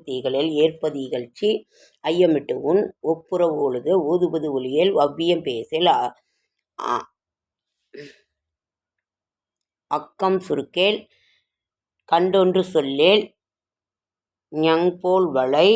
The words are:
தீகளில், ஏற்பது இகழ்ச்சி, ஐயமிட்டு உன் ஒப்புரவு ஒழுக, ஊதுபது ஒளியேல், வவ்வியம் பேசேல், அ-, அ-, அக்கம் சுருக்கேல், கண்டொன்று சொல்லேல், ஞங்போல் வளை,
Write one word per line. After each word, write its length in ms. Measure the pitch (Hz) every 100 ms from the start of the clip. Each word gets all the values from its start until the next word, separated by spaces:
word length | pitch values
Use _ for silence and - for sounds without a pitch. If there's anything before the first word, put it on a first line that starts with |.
தீகளில், 500 | - 127 131 131 160
ஏற்பது 440 | 151 156 160 156 139
இகழ்ச்சி, 480 | 131 127 120 - 208 214 - _ _ _
ஐயமிட்டு 520 | 156 170 180 147 143 127
உன் 200 | 139 190 - -
ஒப்புரவு 560 | 147 160 - 180 170 151
ஒழுக, 360 | 143 123 147 190
ஊதுபது 460 | 147 175 175 160 151
ஒளியேல், 400 | 135 127 147 190
வவ்வியம் 500 | 185 143 139 170 170
பேசேல், 460 | 147 113 117 156 175
அ-, 220 | 127 123 - _ _ _ _ _ -
அ-, 280 | - 120 - _ _ _ _ _ _ _ _ - 143 - _ _ _ _ _ _ _ _ _ _ _ _ _ _ _ _ -
அக்கம் 480 | 147 - - 190 190
சுருக்கேல், 600 | 185 143 143 170 196 214 - _ _ _ _ _ _ _ _ _ -
கண்டொன்று 540 | 170 185 190 185 185
சொல்லேல், 600 | 185 160 139 139 165 214 - _ _ _ _ _ _ _ _ _ _ _ _
ஞங்போல் 760 | 151 160 160 180 180 180 185 180
வளை, 360 | 131 131 143 190